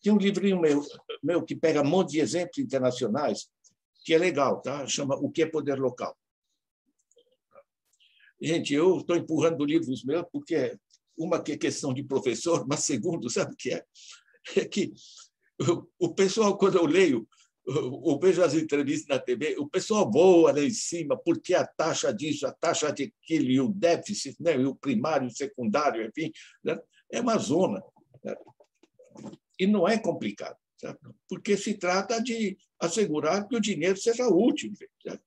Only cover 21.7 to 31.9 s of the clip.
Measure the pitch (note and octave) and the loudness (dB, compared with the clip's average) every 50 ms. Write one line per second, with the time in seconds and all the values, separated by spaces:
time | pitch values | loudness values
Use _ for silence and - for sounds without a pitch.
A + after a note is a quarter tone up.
21.7 | _ - E3 E3 - - - D3 A#2 G#2 C#3+ D#3 D3 D3 C#3 B2+ B2+ - - E3+ | _ -2 -2 -2 0 0 -2 -2 -2 -2 -2 -4 -4 -4 -4 -6 -6 -2 -2 0
22.7 | D#3+ - D3+ D3 - - C3+ A2 _ _ _ - D#3+ D3+ C3+ B2+ B2+ C3+ C3 A2+ | 0 0 0 -4 -2 -4 -6 -8 _ _ _ -2 0 0 2 2 2 2 2 0
23.7 | G2 G2 A2+ E3+ E3+ - - - G2+ - - C#3 A#2+ - C#3+ E3+ D#3 B2+ C3 C#3 | -2 0 2 2 2 2 -2 -6 -8 -8 -8 -10 -10 -4 -2 0 2 2 0 0
24.7 | C3 - - C#3 - G#2+ C3 D#3 D#3 C#3 B2+ B2 - - C#3+ C#3 - B2+ B2 G#2+ | -2 -4 -4 -2 -2 0 0 0 0 0 -2 -2 -6 -6 -8 -8 -6 -6 -4 0
25.7 | G#2 C#3+ D3+ C#3 A#2 A#2 A2 A2 - D3+ D#3+ - - - - - _ _ - - | 0 2 2 2 0 -2 -6 -8 -6 -6 -8 -8 -8 -12 -20 -20 _ _ -6 -6
26.7 | E3+ - - _ _ _ _ - - A#2 A#3+ A#3+ A3 G3+ A2 F#2+ C#3 E3+ F#3+ D#3+ | -6 -6 -8 _ _ _ _ -10 -6 -4 -2 0 0 0 0 0 0 2 2 0
27.7 | G3+ - - - _ _ _ _ _ - - - - - - - _ _ - _ | -2 -4 -10 -14 _ _ _ _ _ -14 -12 -12 -12 -12 -14 -20 _ _ -20 _
28.7 | _ _ _ _ _ _ - _ _ - - - - - _ _ _ - F#3 G3+ | _ _ _ _ _ _ -20 _ _ -18 -18 -18 -18 -18 _ _ _ -2 0 2
29.7 | G#3 G#3 E3+ G3 A3+ G#3+ - E3+ D#3+ B2+ A2+ G#2 - - F2+ D#2 - _ _ _ | 2 4 4 2 2 0 0 -4 -4 -4 -4 -8 -8 -8 -12 -14 -14 _ _ _
30.7 | _ _ - B1+ - - - - - _ _ - F#3+ - - - G3+ G3 - A3+ | _ _ -14 -14 -14 -14 -20 -20 -20 _ _ -12 -12 -10 -2 -2 -2 0 0 -4
31.7 | G3 - E3+ F3 | -6 -4 -2 0